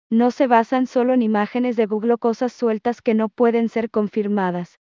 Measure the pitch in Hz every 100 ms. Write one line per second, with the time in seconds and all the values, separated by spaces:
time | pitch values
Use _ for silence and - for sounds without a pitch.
0 | - 226 240 - 269 233 226 262 254 262
1 | 247 254 220 214 208 247 247 226 214 214
2 | 226 233 240 220 247 - 233 220 240 233
3 | - 220 220 - 240 233 226 233 226 220
4 | 208 - 202 208 185 175 175 _ _